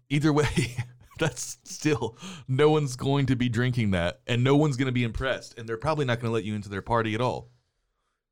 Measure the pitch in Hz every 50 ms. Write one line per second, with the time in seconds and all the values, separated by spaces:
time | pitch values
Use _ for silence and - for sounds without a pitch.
0 | _ _ 135 151 139 156 147 147 143 - - - 123 - - - - - - -
1 | - - - - 160 160 - - - - - - _ - - - - 151 151 -
2 | 123 113 - - - - - 156 - - 131 131 147 151 156 156 147 135 127 123
3 | 131 135 135 143 139 127 131 117 123 123 113 113 123 127 123 127 117 101 95 87
4 | 85 87 - - _ - 120 120 123 131 143 143 156 151 135 117 139 131 120 123
5 | 123 113 101 - 127 131 117 87 - - - - 113 113 113 113 - 151 160 151
6 | 143 127 120 117 120 113 117 113 90 104 107 107 98 98 101 95 - - 117 117
7 | 110 110 107 110 123 123 90 64 - - _ _ _ _ _ _ _ _ _ _
8 | _ _ _ _ _ _